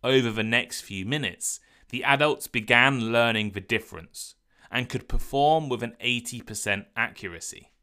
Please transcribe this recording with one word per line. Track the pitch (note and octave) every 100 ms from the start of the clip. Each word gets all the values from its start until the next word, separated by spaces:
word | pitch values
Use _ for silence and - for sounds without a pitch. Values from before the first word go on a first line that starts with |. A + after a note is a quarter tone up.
Over | B2 C3 A#2+
the | A2
next | A2 A#2 - -
few | - G2 F#2+
minutes, | D3 A#2+ E2+ - - _ _ _
the | B2
adults | - C#3 D3 C#3+ -
began | B2 G#2+ A#2+ B2+ C3+ A2+
learning | A#2 A#2 A2 G#2+
the | G2
difference | F#2+ A2 - E2+ E2 - - _ _ _ -
and | A#2 A#2+
could | - -
perform | - - C#3 C#3+ D#3+ D3+
with | A#2+
an | A#2 -
eighty | A#2+ A#2+ A#2+ B2
percent | - G#2+ - G2+ G2+ -
accuracy. | A2+ - G2 E2 - - _ _